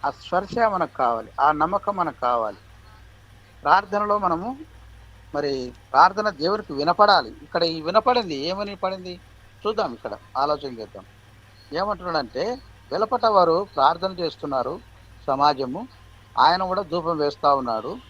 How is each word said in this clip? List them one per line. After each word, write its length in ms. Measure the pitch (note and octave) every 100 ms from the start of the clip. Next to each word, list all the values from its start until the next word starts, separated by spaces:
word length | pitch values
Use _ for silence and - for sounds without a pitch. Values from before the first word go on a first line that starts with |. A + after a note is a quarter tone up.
| C#3
ఆ 40 |
స్పర్శ 480 | - - F3 G3 A#3
మనకు 340 | A3+ F#3+ D#3
కావాలి, 380 | - B2+ A2+ A2 -
ఆ 120 | C#3
నమ్మకం 440 | D3+ D#3+ G3+ - G3
మనకు 240 | E3 C3
కావాలి. 360 | B2 A#2+ A2 G2+ - - - - - - - - - -
ప్రార్థనలో 540 | D3 F3+ G3 G#3 G#3 G#3
మనము 400 | F#3+ E3 G#3 C4+ D#4+ - - - - - - C#3+
మరి 380 | C#3+ C3+ B2 B2 -
ప్రార్థన 380 | C3 F3+ G3 G#3+
దేవునికి 440 | D#3+ D#3+ G#3+ -
వినపడాలి. 560 | C#3 G3 F3 G#3 F#3 A#2
ఇక్కడ 340 | - - F3
ఈ 180 | E3 E3
వినపడింది, 540 | D#3 G3+ A#3 B3 G3+ C#3+
ఏమని 400 | D3+ F#3+ G3+ G3
పడింది 440 | F#3+ F#3+ F#3 F3+ - - - - G#3
చూద్దాం, 260 | A3 F3+
ఇక్కడ 240 | A#2 A#2+ G#2 - C3+
ఆలోచన 420 | C#3+ D3 C#3+ A#2+
చేద్దాం. 260 | G#2+ G2+ F#2 - - - - - -
ఏమంటున్నాడంటే, 840 | D3+ G3 G3 F3+ E3 A#2+ B2+ F#3+ B3 - - -
వెలపట 340 | F3 G#3+ B3 A#3
వారు 420 | G#3 E3+ E3 G3+ -
ప్రార్థన 360 | C3+ E3+ F#3+
చేస్తున్నారు 680 | F3+ E3 - D3 C3+ B2 F3+ - - - - -
సమాజము, 600 | C3+ C#3+ C3+ B2+ D3 B3 - - - - -
ఆయన 240 | C#3 F3+
కూడా 180 | F#3 F#3
ధూపం 360 | F#3 E3+ D#3+ D#3+
వేస్తా 360 | D3 C#3+ D3
ఉన్నాడు. 440 | C#3 B2 A2+ A#2 A3+